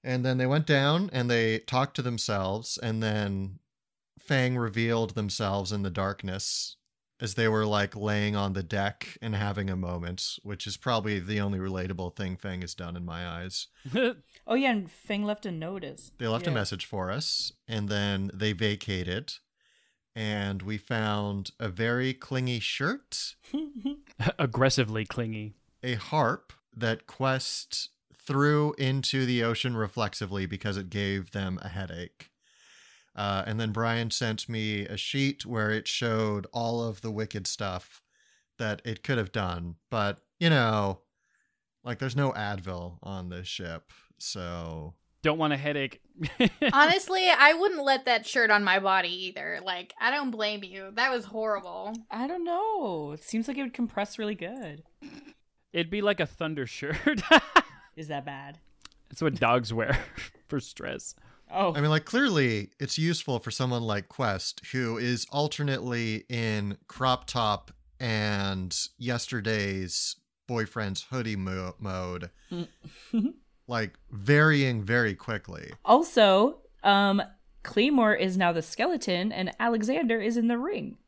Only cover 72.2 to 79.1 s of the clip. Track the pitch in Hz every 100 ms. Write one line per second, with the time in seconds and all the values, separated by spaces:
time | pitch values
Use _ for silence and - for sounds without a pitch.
72.2 | - _ _ 175 170 _ 156 - - 226
73.2 | 233 - _ _ - 117 104 - - 107
74.2 | 101 147 156 147 135 113 98 120 113 92
75.2 | - 107 - - - - - 247 339 -
76.2 | 208 190 247 330 - - 196 202 202 196
77.2 | - - - - - - 254 277 220 208
78.2 | 190 185 175 165 160 - 277 330 -